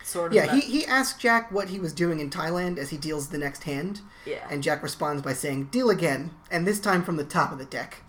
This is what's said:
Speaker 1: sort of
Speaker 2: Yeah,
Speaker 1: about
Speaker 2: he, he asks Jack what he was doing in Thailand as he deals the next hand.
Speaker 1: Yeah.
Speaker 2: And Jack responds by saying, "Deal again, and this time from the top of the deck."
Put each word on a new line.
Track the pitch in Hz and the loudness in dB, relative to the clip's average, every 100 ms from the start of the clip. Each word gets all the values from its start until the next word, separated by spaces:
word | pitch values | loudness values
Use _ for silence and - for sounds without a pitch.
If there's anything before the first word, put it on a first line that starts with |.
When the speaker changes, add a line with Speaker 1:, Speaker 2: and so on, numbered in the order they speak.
Speaker 1:
sort | - 180 170 | -6 -2 4
of | |
Speaker 2:
Yeah, | 202 | 4
Speaker 1:
about | 151 262 | 6 4
Speaker 2:
he, | 277 285 | 4 0
he | - | 4
asks | 262 254 - | 2 2 2
Jack | 240 233 226 | 4 4 2
what | 196 190 | -2 -4
he | 190 | -4
was | 170 | -4
doing | 151 175 160 | 0 0 0
in | 143 | -2
Thailand | 147 160 175 180 170 | -4 -2 0 -2 -4
as | 139 | -6
he | 151 | -6
deals | 156 151 143 | -4 -4 -4
the | 147 | -4
next | 143 - | -4 -6
hand. | 156 139 180 208 - - - | -6 -4 -4 -8 -12 -14 -10
Speaker 1:
Yeah. | - - | -8 -6
Speaker 2:
And | 143 | -2
Jack | 147 147 | 0 0
responds | 147 - 151 143 | -2 -2 -2 -2
by | 139 | -2
saying, | 135 151 135 139 | -4 -2 -4 -2
"Deal | 247 247 | 2 4
again, | 180 160 131 160 - - | 4 2 0 -4 -12 -4
and | 170 175 | 0 2
this | 202 | 2
time | 208 180 | 2 2
from | 180 160 | 2 -2
the | |
top | 143 175 143 | 0 0 0
of | 139 | -2
the | |
deck." | 135 117 135 - | -8 -8 -8 -14